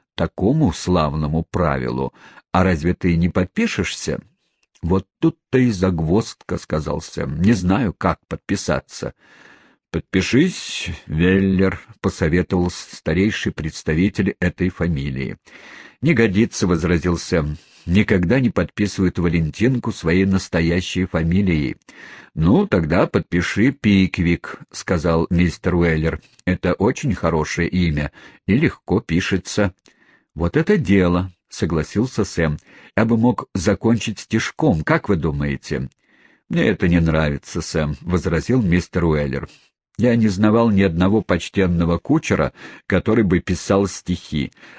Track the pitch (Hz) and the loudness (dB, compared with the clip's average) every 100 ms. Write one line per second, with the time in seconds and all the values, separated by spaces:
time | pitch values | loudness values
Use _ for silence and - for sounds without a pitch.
0 | _ - 82 - 95 156 120 - - 90 | _ -6 -6 0 0 2 0 -2 0 0
1 | 76 76 76 80 - 85 82 67 62 64 | 0 -2 -2 -4 -4 -2 -2 -2 -4 -6
2 | 67 - - - _ 90 92 82 85 87 | -6 -10 -20 -20 _ 0 2 2 -2 0
3 | 92 82 87 95 92 - 233 - 87 - | 0 2 2 0 -2 -2 -2 -2 -6 -6
4 | - - - _ _ _ _ _ 82 95 | -8 -8 -10 _ _ _ _ _ -2 -2
5 | - _ 165 - _ 131 123 95 95 85 | -2 _ -2 -2 _ 2 2 2 0 0
6 | 80 98 - - - - - 78 76 76 | 0 0 -2 -12 -10 -10 -4 -4 -4 -6
7 | - 80 67 73 95 110 87 98 110 - | -8 -8 -6 0 2 2 2 0 0 -2
8 | 90 87 _ 82 - 98 - 69 - - | -2 -2 _ -14 -6 -4 -2 -4 -4 -10
9 | - - _ - - - _ _ _ 85 | -10 -12 _ -20 -20 -20 _ _ _ -8
10 | - 95 92 123 180 - - - - 80 | -2 -2 2 2 2 -2 -10 -10 -10 -12
11 | - 78 90 95 98 95 95 87 - - | -6 0 4 4 4 2 0 -2 -14 -6
12 | 98 - 82 90 87 92 87 - - - | -4 0 0 0 0 0 -2 -4 -16 -10
13 | - 85 104 - 90 - 78 - - 80 | -2 0 0 0 -6 -6 -8 -8 -4 0
14 | 101 - 98 - 90 - 92 - 87 71 | 0 0 -4 -2 -4 -2 -4 -2 -2 -2
15 | 69 65 65 - - - - - - _ | -4 -6 -8 -10 -20 -20 -20 -20 -20 _
16 | 143 117 113 95 117 - 95 85 85 87 | 0 4 4 2 0 0 0 0 2 0
17 | 87 82 - 85 76 76 _ _ - 92 | 0 -2 -2 -2 -2 -6 _ _ 0 0
18 | 104 98 87 131 123 92 85 - 104 - | 2 2 2 2 2 0 -4 -4 -4 0
19 | 90 - 85 82 80 - 120 127 - - | -2 0 0 0 -2 0 0 0 -4 -4
20 | 82 90 98 95 - 87 82 87 - 92 | 0 2 2 0 0 0 0 0 -2 -4
21 | 90 85 82 92 98 80 67 - - - | -2 -2 0 2 2 0 -2 -6 -16 -20
22 | - - - - 82 151 202 98 78 87 | -20 -20 -12 0 4 4 4 0 2 0
23 | 160 101 - 87 - - 127 135 107 98 | 2 0 0 -2 -2 0 0 2 2 4
24 | 92 - 85 85 - - - - - 90 | 4 2 0 0 -4 -16 -16 -14 -4 -2
25 | 82 82 - 87 87 - 95 87 85 80 | 2 0 2 2 2 0 -2 2 2 2
26 | 80 78 - _ - 92 90 - 101 - | -2 -4 -12 _ -4 -2 -2 0 0 0
27 | 147 92 82 80 78 - 85 90 85 73 | -4 -2 0 -2 -2 -2 -2 0 0 0
28 | 71 - - - - 113 156 - - 95 | -4 -8 -20 -10 0 2 2 -2 -2 -2
29 | - 82 - 95 - - 101 - _ _ | 0 -2 0 -4 -4 -2 -2 -4 _ _
30 | _ _ _ 73 85 151 165 208 107 98 | _ _ _ -4 -2 0 2 0 4 4
31 | 87 87 92 - _ - 87 80 76 101 | 4 0 -2 -10 _ -6 -2 -2 -2 -2
32 | 127 - 98 - 80 78 - - - - | -2 -2 -4 -2 -2 -2 -10 -20 -8 -2
33 | 113 113 120 110 - 98 90 98 113 117 | 2 4 2 0 -6 -2 -2 0 0 0
34 | - 101 - 110 - - 160 80 - 165 | -2 -10 -4 -2 -2 -2 0 0 0 -2
35 | - 90 78 71 71 67 - 67 65 _ | 0 0 0 -2 -4 -6 -6 -6 -6 _
36 | _ _ _ _ _ 170 120 98 90 85 | _ _ _ _ _ 0 0 2 2 4
37 | 80 78 76 69 - 87 - 82 76 71 | 2 2 0 -4 -6 -10 -4 -2 -2 -6
38 | - 87 85 82 76 127 98 87 - 92 | -2 -2 0 -2 0 0 2 2 0 -2
39 | 82 76 71 67 - - _ _ _ - | 0 0 -2 -6 -8 -16 _ _ _ -2
40 | 120 117 110 92 107 113 117 98 98 82 | 2 4 2 2 4 4 4 4 2 2
41 | 92 107 - 87 - - 92 85 85 85 | 2 2 0 -2 -2 0 2 2 0 0
42 | - 156 - 85 69 - - - - 92 | 0 0 2 0 0 -4 -20 -20 -2 -2
43 | 117 113 101 90 - 90 - 101 98 - | 2 2 4 2 0 -4 0 2 2 -4
44 | - 90 - 76 67 - - | -6 -6 -4 -6 -6 -10 -20